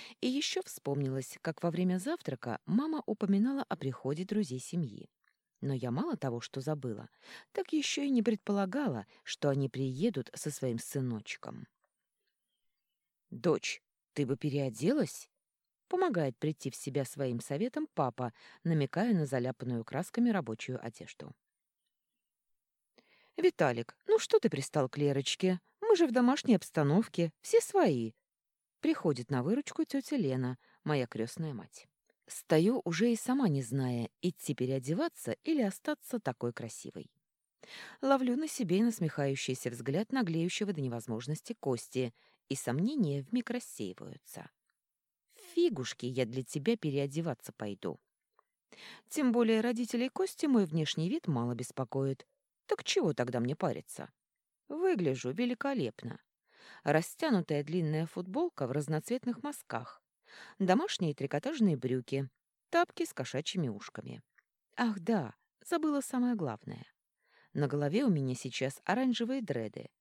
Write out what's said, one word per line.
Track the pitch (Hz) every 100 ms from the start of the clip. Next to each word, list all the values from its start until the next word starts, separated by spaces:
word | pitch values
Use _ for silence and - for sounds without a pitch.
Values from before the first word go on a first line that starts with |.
| - -
И | 254
ещё | 269 - 370
вспомнилось, | - - - 143 135 135 - -
как | 165 160
во | 170
время | 165 185 185
завтрака | 220 339 - 131 123 107
мама | - 202 320 311 -
упоминала | 214 196 196 240 277 -
о | -
приходе | 135 123 131 151
друзей | 190 214 165 127
семьи. | - 175 139 104 - _ _ _ _ -
Но | 135
я | 131 123
мало | 131 330 240
того, | 135 117
что | - 135
забыла, | 135 151 127 104 - _ - - -
так | - 370
ещё | 311 277 -
и | 285
не | 247
предполагала, | 220 214 - 202 190 254 262 117 - -
что | - - 143
они | 139 135
приедут | 131 135 131 226 143 -
со | - 151
своим | - 131 117
сыночком. | - 143 127 110 - - - 60 - _ _ _ _ _ _ _ _ _ _ _ _ _ _ _ -
«Дочь, | 123 165 143 - - _ _ _
ты | - 127
бы | 135
переоделась?» | 151 143 135 110 160 294 175 - - _ _ _ _ _ -
Помогает | 359 370 180 139 -
прийти | 151 156 139
в | -
себя | - 139
своим | 131 139 131 120
советом | - 143 240 302 311
папа, | - 131 - 123 - - -
намекая | 165 160 135 170 240
на | 190 143
заляпанную | 131 123 - 123 120
красками | 113 131 180 - 240
рабочую | 202 113 110 - 123
одежду. | 117 - - - 76 - _ _ _ _ _ _ _ _ _ _ _ _ _ _ _ _ _ _ _ -
«Виталик, | 349 - 143 117 117 - -
ну | 427
что | - 440
ты | 208
пристал | 135 - 151 131
к | 147
Лерочке? | 143 135 139 - 185 185 _ -
Мы | 440 370
же | 320
в |
домашней | 240 247 285 -
обстановке, | 196 - - 143 170 226 - 170 -
все | - 466
свои!» | - 392 262 127 113 - _ _ _ _ _ _
Приходит | 311 320 165 131 120
на | 135
выручку | 135 254 - -
тётя | 320 277 -
Лена, | 285 147 131 127 127 _ _
моя | 151 147 123
крестная | 110 113 - 156
мать. | 117 - - - _ _ _ -
Стою | - - 160 185 254
уже | - 165 233
и | 226
сама | - 262 226
не | 139
зная, | 117 135 127 120 117 _
идти | 180 - -
переодеваться | 135 127 135 123 175 330 - - -
или | - 311
остаться | 208 - - 302 - 240
такой | 139 120 120
красивой. | - 113 - - - - _ _ _ _ _ - - - -
Ловлю | 269 277 254 240
на | 311
себе | - 190 185
насмехающийся | 233 220 160 - 139 135 - 127 127
взгляд | 117 123 151 220
наглеющего | 269 185 165 175 - 202
до | 160
невозможности | 131 117 117 110 123 156 - -
Кости, | 135 123 - 127 123 - _ _ -
и |
сомнения | 131 - 135 214 302 160 139
вмиг | 135 247 -
рассеиваются. | 240 - - 98 90 98 - - - - _ _ _ _ _ _ _ _ - -
«Фигушки | - 349 165 123 - 123
я | 127 117
для | 127
тебя | 123 151 139 233
переодеваться | 151 139 139 147 165 123 -
пойду». | - 107 98 90 - _ _ _ _ _ _ _ - - - -
Тем | 302 262
более | 233 226 220
родителей | 233 233 240 240 254
Кости | - 381 - 302
мой | 240
внешний | 180 165 151 - 165
вид | 320 -
мало | 131 120
беспокоит. | 120 123 - 127 135 135 135 - _ _ _ -
Так | 415
чего | - 392 208
тогда | 139 120 123
мне | 120 147
париться? | 165 87 - - - _ _ _ _ _ -
Выгляжу | 302 381 254 156 131 123
великолепно. | 165 240 247 277 262 120 - 120 - _ _ _ _ - -
Растянутая | - 147 175 - 320 202 156 147
длинная | 143 180 156 156 165
футболка | - 180 226 349 - 127
в |
разноцветных | 139 143 156 - 247 247 226
мазках, | 294 294 - 117 120 - _ _ _ - - -
домашние | 185 202 392 - 165
трикотажные | 143 135 147 254 311 208 139
брюки, | 123 127 120 135 135 _ _ _ -
тапки | 339 349 -
с | 330
кошачьими | - 127 127 - 185 139
ушками. | 104 - - 127 120 - _ _ _ _ -
Ах | 240 196
да, | 170 214 117 - _ _ -
забыла | 339 311 285
самое | - 254 247 226
главное. | 143 110 - 120 - _ _ _ _ _ _
На | - 143
голове | 143 143 202
у | 277
меня | 156 131 127
сейчас | 127 - 131 -
оранжевые | - 214 262 226 233 269
дреды, | 208 123 110 - - _